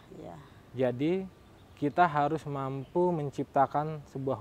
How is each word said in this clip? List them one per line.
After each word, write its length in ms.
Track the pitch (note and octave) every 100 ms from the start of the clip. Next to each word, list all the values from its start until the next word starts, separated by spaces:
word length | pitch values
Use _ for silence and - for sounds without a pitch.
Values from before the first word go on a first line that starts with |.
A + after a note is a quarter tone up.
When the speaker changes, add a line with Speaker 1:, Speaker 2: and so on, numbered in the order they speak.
| - F3
Speaker 1:
ya. 180 | E3 E3 - - -
Speaker 2:
Jadi, 520 | B2 B2+ B2 D3+ F#3+ F#3+ - - - - -
kita 320 | C#3+ B2+ F3
harus 320 | D3 D3 D#3
mampu 720 | D3 C#3 C3+ C3+ C3 F3 F3+
menciptakan 880 | E3 C#3+ - C3+ C#3 C3 D3 D#3 D3+ C#3
sebuah 240 | C3+ C3+ A#2